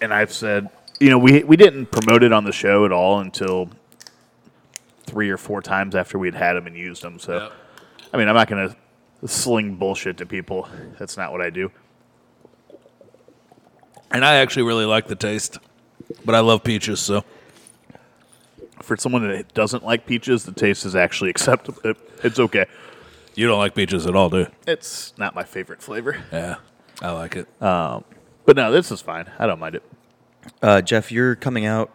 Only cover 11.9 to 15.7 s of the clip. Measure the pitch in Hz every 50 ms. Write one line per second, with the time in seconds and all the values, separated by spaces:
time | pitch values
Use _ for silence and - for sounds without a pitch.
11.9 | _ _ _ _ _ _ _ _ _ _ _ - _ _ _ _ - - _ _
12.9 | _ _ _ _ _ _ _ _ _ _ _ _ _ _ _ _ _ _ _ _
13.9 | _ - _ - - 120 131 147 151 139 135 123 - 135 123 117 117 113 110 107
14.9 | 107 113 110 - 104 - - 107 107 107 - - - - _ _